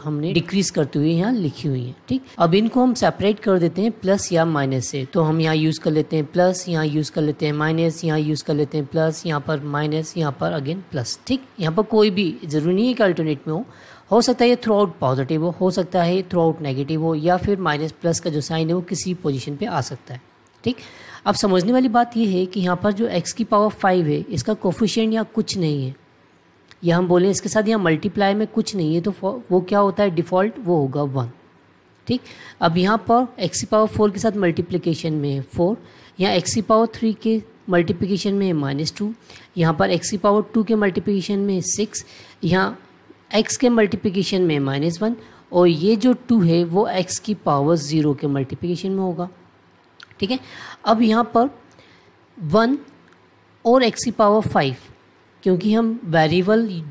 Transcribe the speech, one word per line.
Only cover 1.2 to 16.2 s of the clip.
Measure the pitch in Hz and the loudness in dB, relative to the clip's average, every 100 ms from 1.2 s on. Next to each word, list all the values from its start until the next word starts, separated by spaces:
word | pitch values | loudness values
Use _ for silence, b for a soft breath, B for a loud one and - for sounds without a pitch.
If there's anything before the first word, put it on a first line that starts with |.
| 202 | 0
लिखी | 247 160 - 151 | 0 -4 -4 -4
हुई | 131 | -4
है, | 123 127 - | -6 -10 -6
ठीक। | 262 - B | -6 -6 B
अब | 170 | 2
इनको | 190 220 254 | 4 2 2
हम | 254 | 2
separate | 233 180 - 196 208 | 2 0 0 0 0
कर | 220 185 | 2 2
देते | 165 170 | 2 0
हैं | 220 - | -2 -2
plus | 190 196 - | 0 0 0
या | 170 | 0
minus | 165 151 135 131 123 | 2 0 0 -2 -4
से। | 143 | -6
तो | 131 - | -4 0
हम | 156 160 | 0 2
यहाँ | 160 160 | 2 2
यूज़ | 156 156 | 0 0
कर | 170 | -2
लेते | 156 151 160 | 0 0 -2
हैं | 143 | -2
plus, | 180 180 180 - | 2 2 2 -2
यहाँ | 160 156 | -2 0
यूज़ | 151 151 | -2 -2
कर | - | -2
लेते | 151 147 151 | -2 -2 -2
हैं | |
minus, | 147 151 165 165 160 | 0 0 0 0 -2
यहाँ | 165 156 | -2 0
यूज़ | 151 151 | 0 -2
कर | - | -2
लेते | 147 147 156 | -2 -2 -4
हैं | 135 | -4
plus, | 160 160 160 170 | 0 0 -2 -4
यहाँ | 147 139 | -4 -4
पर | 156 147 | -6 -4
minus, | 143 151 156 160 175 | -4 -2 -4 -6 -4
यहाँ | 151 131 | -4 -2
पर | 165 165 | -4 -4
again | 135 185 185 | -6 -8 -8
plus, | 143 113 - - | -8 -8 -8 -4
ठीक। | 262 - - | -6 -6 -6
यहाँ | 160 | -4
पर | 170 | 0
कोई | 214 220 214 | 2 4 4
भी | 185 180 127 | 2 -2 -4
ज़रूरी | 156 151 156 | -4 -2 0
नहीं | 185 247 | 2 0
है | |
कि | 240 | 2
अल्टरनेट | 202 165 160 143 - | 2 2 -2 -4 -4
में | |
हो, | 156 254 B B B B | -6 -8 B B B B
हो | 214 | 2
सकता | 240 247 | 2 2
है | 240 | 2
ये | 240 | 2
throughout | 226 202 202 165 | 2 2 2 0
positive | 131 131 131 160 | -2 0 -2 -2
हो, | 170 165 | -2 0
हो | 185 | 0
सकता | 185 170 185 | 0 -2 0
है | 170 185 | 2 0